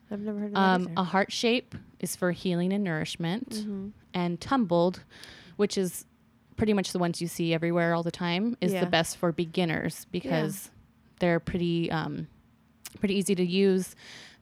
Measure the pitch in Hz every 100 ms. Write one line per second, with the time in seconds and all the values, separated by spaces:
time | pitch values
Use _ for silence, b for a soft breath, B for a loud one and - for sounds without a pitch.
0 | - 208 208 208 208 202 190 185 180 170
1 | 175 190 - - 233 247 - - - -
2 | 180 - 180 175 190 175 180 202 190 156
3 | 165 - 165 208 - 214 208 196 202 -
4 | - 185 175 170 - 269 185 170 180 180
5 | - B B B B - 202 196 180 -
6 | - _ _ _ _ - 214 202 180 180
7 | 175 - 170 - 165 160 170 170 170 170
8 | 170 - 175 175 233 - 180 185 180 165
9 | 170 - 175 160 165 185 170 - 165 -
10 | - 180 - 160 156 196 - - - _
11 | _ - 175 170 - 180 175 170 165 160
12 | 151 147 160 - _ _ _ _ - -
13 | 196 196 185 180 180 185 196 185 175 -
14 | B B B B